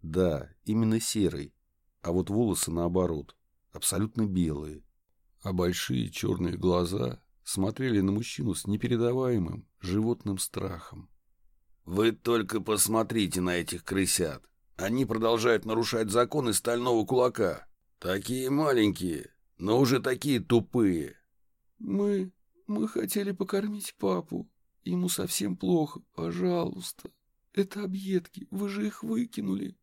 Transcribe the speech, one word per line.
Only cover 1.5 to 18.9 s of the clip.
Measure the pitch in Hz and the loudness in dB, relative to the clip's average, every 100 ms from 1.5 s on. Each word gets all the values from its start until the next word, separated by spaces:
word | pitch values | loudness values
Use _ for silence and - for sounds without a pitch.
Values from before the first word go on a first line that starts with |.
| _ _ _ _ _ | _ _ _ _ _
А | 85 | -2
вот | 87 90 | 0 2
волосы | 104 117 85 - | 2 2 2 -2
наоборот, | 82 85 90 90 80 69 _ _ _ _ | 0 0 2 2 0 -6 _ _ _ _
абсолютно | - - 98 110 117 104 | -6 -4 -2 -2 0 0
белые. | 92 82 73 76 76 _ _ _ _ _ _ | 2 0 0 -8 -14 _ _ _ _ _ _
А | 101 | -4
большие | 92 90 90 - 127 - | 0 0 0 -2 -2 -2
черные | - - - 87 - | -4 -2 0 -2 0
глаза | 92 87 85 95 123 - _ _ | 2 2 2 -2 -4 -6 _ _
смотрели | - - 95 113 131 104 | -8 -2 -2 0 0 2
на | 98 | 2
мужчину | 101 117 - 123 87 | 0 -2 -4 -4 -4
с | - | -2
непередаваемым | 104 117 120 120 127 127 113 85 85 - _ | -2 0 2 2 2 2 0 0 -4 -12 _
животным | 92 98 110 117 - 95 | -2 0 2 0 -2 -4
страхом. | - - 95 87 - 95 90 _ _ _ _ _ _ _ - | -4 -6 -6 -8 -14 -18 -18 _ _ _ _ _ _ _ -4
«Вы | 92 113 | 4 4
только | 110 117 117 95 110 | 4 0 2 2 -2
посмотрите | 95 104 - 110 104 113 95 90 | 0 0 2 2 2 0 0 0
на | 90 87 | 0 0
этих | 82 87 | -2 -8
крысят. | - 95 92 - 82 71 _ _ _ - | -4 0 2 2 0 -4 _ _ _ -6
Они | 98 120 131 | -2 0 0
продолжают | 113 113 117 117 113 107 | 2 2 4 4 2 2
нарушать | 113 113 117 110 | 0 0 0 2
законы | 107 120 151 123 | 2 2 0 0
стального | 95 - 120 123 117 101 | 0 0 0 2 2 4
кулака. | 127 123 117 98 78 - _ _ _ | 4 2 2 0 0 -10 _ _ _
Такие | 90 95 101 127 131 | -4 -4 -2 -4 0
маленькие, | 139 156 127 107 | 0 2 4 4